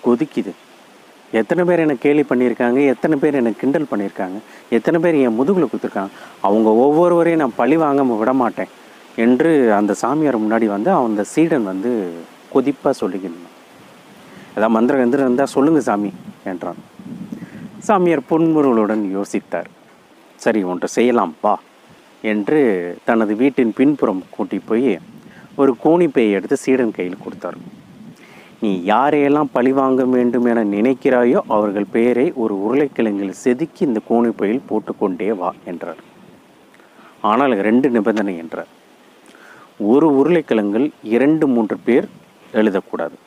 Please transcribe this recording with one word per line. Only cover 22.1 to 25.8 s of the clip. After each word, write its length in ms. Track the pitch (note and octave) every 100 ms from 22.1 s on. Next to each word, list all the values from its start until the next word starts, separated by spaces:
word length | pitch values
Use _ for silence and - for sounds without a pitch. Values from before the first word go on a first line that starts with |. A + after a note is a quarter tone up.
| -
என்று 360 | A2 G#2+ G2+ D3+ B2+ F#2 F2 F2 -
தனது 300 | A#2 G#2+ G#2+
வீட்டின் 360 | C#3 C#3 A#2 G#2
பின்புறம் 420 | C3+ C#3+ A#2+ F#2 -
கூட்டி 300 | - G2+ G2+
போய் 320 | - A2 C3 F2 - - - - - -
ஒரு 180 | C#3 A#2